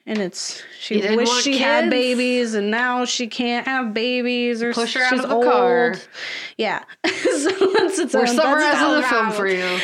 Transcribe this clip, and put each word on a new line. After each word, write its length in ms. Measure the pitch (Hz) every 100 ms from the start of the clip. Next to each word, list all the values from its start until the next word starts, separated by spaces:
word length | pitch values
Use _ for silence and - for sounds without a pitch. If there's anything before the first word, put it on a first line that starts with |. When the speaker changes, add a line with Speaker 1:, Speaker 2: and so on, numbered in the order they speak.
| -
Speaker 1:
And 120 | 214
it's, 440 | 185 - - - - -
she 160 | - 214
Speaker 2:
He 60 |
didn't 160 | 196 220
Speaker 1:
wished 140 | 240
Speaker 2:
want 120 | 240
Speaker 1:
she 140 | 269 269
had 220 | 269 302
Speaker 2:
kids. 80 | 339
Speaker 1:
babies, 600 | 254 254 247 247 247 240 220
and 160 | 202
now 340 | 220 254 247 247
she 220 | - 240
can't 400 | - 240 240 233
have 260 | 269 240
babies, 720 | 214 240 247 247 247 240 233
or 100 | 233
Speaker 2:
Push 220 | 233 233 254
her 80 |
out 60 | 254
Speaker 1:
she's 120 | 254
Speaker 2:
of 60 | 254
the 120 | 233
car. 480 | 247 247 247 247 240
Speaker 1:
old. 180 | 185 - - - - - -
Yeah. 260 | 214 175 - -
<laughs> 60 | 339 381 - 320
So 100 | 294 381 381 427
that's 220 | 349 302
its 140 | 285
Speaker 2:
We're 80 | 254
Speaker 1:
own, 40 | 240
that's 60 |
its 100 | 247
Speaker 2:
summarizing 440 | 311 302 302 294 302
Speaker 1:
own 160 | 302
Speaker 2:
the 60 | 254
film 160 | 233 220
Speaker 1:
round. 100 | 208
Speaker 2:
for 120 | 190
you. 320 | 185 185 180